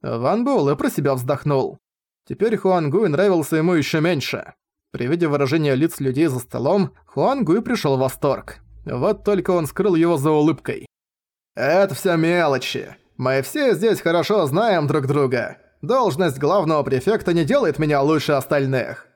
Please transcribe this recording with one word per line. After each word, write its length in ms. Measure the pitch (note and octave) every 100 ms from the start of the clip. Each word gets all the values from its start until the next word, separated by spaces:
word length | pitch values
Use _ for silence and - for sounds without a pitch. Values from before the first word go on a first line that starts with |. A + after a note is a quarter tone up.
Ван 440 | C#3 A#2 B2+ G3+ A#3+
Буэлэ 300 | C4 C#3 C#3+
про 140 | C#4+
себя 260 | - C#3+ C3
вздохнул. 640 | B2 C#3+ D3+ C#3 G#2+ - _ _ _ _ _
Теперь 280 | - A3 G#3+
Хуан 340 | F#3+ F3+ D3+
Гуй 200 | D#3+ G#3+
нравился 480 | C#3+ G3+ F3+ C#3+ D#3+
ему 160 | D#3+
ещё 260 | F3 C#3 D#3+
меньше. 540 | D#3 E3 - A2+ - - _ _ _
При 160 | - B2
виде 200 | E3+ E3
выражения 480 | C#3+ C#3 D#3+ D3 C3
лиц 240 | E3 -
людей 280 | C3+ C3 E3
за 120 | B2+
столом, 540 | - B2+ B2+ G3+ E3+ _ _
Хуан 380 | - F3+ C#4
Гуй 180 | F#3 F#3+
пришёл 360 | - A#3 D3+ C3+
в 20 |
восторг. 600 | C3 - C#3+ C3 - - - - -
Вот 380 | B2 D#3+ G3+
только 280 | - G3+ F3+
он 140 | F3+ D3+
скрыл 300 | - F#3+ E3+
его 220 | E3 E3
за 140 | C#3+
улыбкой. 540 | D3+ D3+ D3 - - - _ _ _ _ _ _ -
«Это 400 | B2+ E3+ G3 C3
всё 200 | F#3+ E3+
мелочи. 800 | D#3+ F3 D#3+ C3+ - - - - _ -
Мы 240 | C3 C3+
все 320 | C3 - C#4
здесь 260 | F#3 A3 G3
хорошо 460 | E3+ E3+ D#3+ G#3 D#3
знаем 420 | D3+ A#3 F3+ D3
друг 200 | D3+ C3+
друга. 500 | C#3 C3+ B2 G2+ - _ _
Должность 580 | D3 B3+ A3+ C#3+ F3+ C3
главного 440 | D3 G3 D#3+ D#3
префекта 500 | C3 C3 D#3 G#3+ G3+
не 100 | E3+
делает 360 | D3 C#4 G3 C3+
меня 220 | D#3 D3
лучше 320 | C#3 D#3 -
остальных. 760 | C#3+ - D3+ C3+ C3 G2 - -